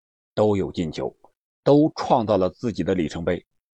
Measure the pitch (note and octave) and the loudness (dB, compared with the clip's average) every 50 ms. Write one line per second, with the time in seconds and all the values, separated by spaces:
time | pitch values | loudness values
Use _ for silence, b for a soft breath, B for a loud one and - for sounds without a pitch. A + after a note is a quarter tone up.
0 | _ _ _ _ _ _ - - G#2+ G#2+ G#2 G2 F2 C#2 - - F2 D#2 D2 - | _ _ _ _ _ _ -2 0 2 2 2 2 0 -2 -4 -4 -4 -4 -4 -6
1 | C2+ B1+ - _ _ _ _ _ _ _ _ _ - - C#3+ D3 D3+ D#3 - - | -8 -8 -10 _ _ _ _ _ _ _ _ _ 0 4 4 4 4 2 0 -4
2 | - - E3+ C3 A2 G2+ G#2+ F#2+ F#2+ F2+ F2 _ - A#2+ F#2+ - F2 E2+ F#2+ F2+ | -2 0 0 0 2 2 2 2 2 0 -2 _ -8 -6 -4 -4 -2 -2 0 0
3 | E2 D2 - E2+ E2+ F2+ F2+ - - _ _ _ _ _ _ | -2 -4 -4 -6 -4 -4 -4 -4 -6 _ _ _ _ _ _